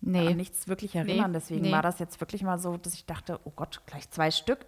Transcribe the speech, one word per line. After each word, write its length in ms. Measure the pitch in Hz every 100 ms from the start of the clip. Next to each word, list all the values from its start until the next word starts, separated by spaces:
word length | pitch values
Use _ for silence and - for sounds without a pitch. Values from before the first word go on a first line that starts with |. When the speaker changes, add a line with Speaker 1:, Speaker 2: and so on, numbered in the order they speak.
Speaker 1:
Nee. 280 | - 180 170
Speaker 2:
an 80 | 175
nichts 300 | 180 - -
wirklich 260 | 190 202
erinnern. 380 | 170 190 208 196
Speaker 1:
Nee, 60 | 165
Speaker 2:
Deswegen 240 | - 160
Speaker 1:
nee. 100 | 190
Speaker 2:
war 100 | 160
das 160 | 170 175
jetzt 220 | 170 -
wirklich 220 | 165 202
mal 160 | 190 175
so, 180 | 180 175
dass 160 | 175
ich 100 | -
dachte, 360 | - 165 - 170
„Oh 60 | 151
Gott, 280 | 151 160 - -
gleich 220 | 143 -
zwei 200 | - 160
Stück 300 | - - 262